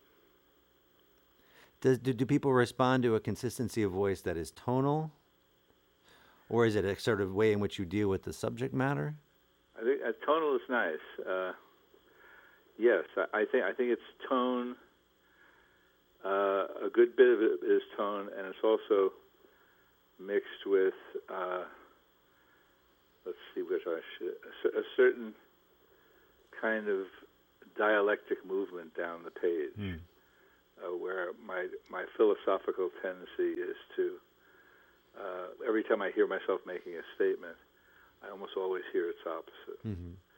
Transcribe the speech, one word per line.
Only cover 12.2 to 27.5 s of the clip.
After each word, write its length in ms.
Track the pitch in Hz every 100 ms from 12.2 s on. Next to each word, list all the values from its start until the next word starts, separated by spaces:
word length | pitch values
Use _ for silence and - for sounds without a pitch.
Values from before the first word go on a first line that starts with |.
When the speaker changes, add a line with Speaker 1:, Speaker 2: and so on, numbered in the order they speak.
| - - - _ _ -
Speaker 2:
yes, 260 | 117 98 78 -
I, 220 | - 107
I 40 | 104
think, 120 | 131
I 100 | 92
think 160 | - 123
it's 100 | 113 - - -
tone. 460 | 131 127 123 123 123 - _ _ _ _ _ _ _ _ _ _ _ _ _
Uh, 640 | 95 98 98 98 - - 104
a 40 |
good 220 | 113 120 117
bit 100 | 123
of 80 | 113
it 180 | 110 95 107
is 160 | 101 - -
tone, 320 | 104 104 101 98
and 100 | 95
it's 160 | 92
also 480 | 110 110 - 101 95 - _ _ _ _ _ _ _ _ _ -
mixed 460 | 95 101 - - -
with, 280 | 98 95 - - - -
uh, 340 | 92 90 90 95 - - _ _ _ _ _ _ _ _ _ _ _ _ _ 90
let's 120 | - -
see, 80 | -
which 200 | 90 90 90
I 140 | 82 - -
should, 100 | 87
a 240 | - - -
cer-, 180 | - -
a 40 | - -
certain 380 | 127 123 110 107 _ _ _ _ _ _ _ _ _ _ _ -
kind 260 | 110 110 104
of 200 | 95 92 - - _ _